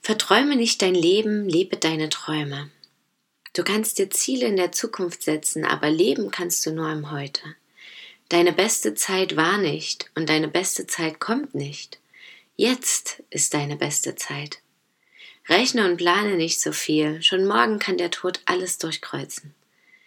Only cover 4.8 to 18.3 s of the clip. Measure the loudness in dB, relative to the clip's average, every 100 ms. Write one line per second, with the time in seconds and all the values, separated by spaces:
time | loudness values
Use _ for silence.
4.8 | -6 -4 -6 -4 -4 -2 -2 -2 -2 0
5.8 | 2 4 4 2 -2 -4 -2 -2 -2 -2
6.8 | -4 -4 -6 -6 -6 -8 -12 -18 _ _
7.8 | -20 -20 -20 -20 _ 4 6 4 2 2
8.8 | -2 -2 -2 0 0 2 2 2 0 -2
9.8 | -6 -8 -8 -6 0 2 2 0 -2 -4
10.8 | -6 -4 -4 -4 -2 -2 -2 -6 -6 -10
11.8 | -14 -18 _ -20 -20 -20 _ _ 2 2
12.8 | 0 -2 -4 -12 -10 -2 0 0 -2 -2
13.8 | -2 -2 -2 -6 -8 -8 -10 -12 _ _
14.8 | _ _ _ _ -20 -20 0 2 4 2
15.8 | 2 2 4 4 2 0 0 0 -2 -4
16.8 | 0 2 2 2 0 2 2 4 2 2
17.8 | 0 -2 -2 -2 -4